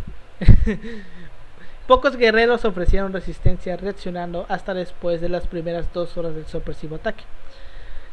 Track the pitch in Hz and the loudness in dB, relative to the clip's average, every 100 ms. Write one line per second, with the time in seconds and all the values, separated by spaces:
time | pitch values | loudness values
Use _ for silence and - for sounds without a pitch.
0 | - - - - - - 220 202 220 220 | -6 -10 -12 6 10 10 10 0 -6 -10
1 | 180 180 170 - - - - - - 254 | -10 -10 -10 -12 -12 -12 -12 -6 2 2
2 | 285 247 226 220 233 240 220 180 170 196 | 2 2 2 4 2 2 0 0 2 2
3 | 196 185 175 165 - 180 185 175 196 196 | 2 -6 -8 2 4 4 0 -6 -8 -8
4 | 185 175 175 170 208 185 - 185 175 - | -8 -6 -6 -8 -6 -6 -4 -6 -6 -4
5 | 175 170 175 175 - 175 165 170 165 175 | -2 -2 -2 -2 -2 -4 -6 -4 -4 -4
6 | 170 180 165 156 156 160 165 151 156 156 | -4 -4 -4 -4 -6 -6 -4 -6 -8 -6
7 | - - - - - - - - - - | -6 -6 -8 -8 -8 -8 -10 -8 -6 -6
8 | - | -8